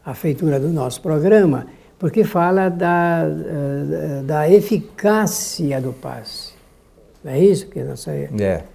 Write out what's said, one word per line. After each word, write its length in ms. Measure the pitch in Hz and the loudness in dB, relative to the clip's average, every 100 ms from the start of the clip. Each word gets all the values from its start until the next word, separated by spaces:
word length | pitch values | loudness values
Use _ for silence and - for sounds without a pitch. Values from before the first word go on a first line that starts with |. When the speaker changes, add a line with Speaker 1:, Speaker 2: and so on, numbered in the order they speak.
Speaker 1:
a 80 | - | -14
feitura 480 | 120 160 135 160 139 | -4 -4 0 0 0
do 80 | 151 | 0
nosso 320 | 160 123 - | -2 -4 -6
programa, 640 | - 156 180 214 180 127 - - - _ | -2 0 4 6 6 2 -4 -18 -20 _
porque 240 | 160 220 | 0 2
fala 460 | 208 180 175 190 190 | 2 2 2 2 0
da, 560 | 175 175 175 170 170 156 | 0 0 2 2 0 0
eh, 960 | 156 - 147 143 139 143 160 156 139 | -2 -6 -4 -4 -4 -4 -4 -4 -6
da 260 | 135 151 151 | -2 0 6
eficácia 1300 | 202 208 202 - - 208 214 202 - - - 147 135 | 6 6 -2 -2 -2 2 2 0 -2 -8 -4 -4 -2
do 120 | 127 | -6
passe. 600 | - 127 123 110 - - - _ _ _ _ _ _ | -8 -12 -12 -14 -16 -16 -20 _ _ _ _ _ _
Não 80 | 139 | -6
é 80 | 135 | 4
isso 260 | 196 185 - | 4 4 -2
que 160 | - | -10
nós 240 | 131 123 - | -10 -10 -8
Speaker 2:
É. 560 | 73 71 104 98 85 - | -8 -6 -2 0 -2 -6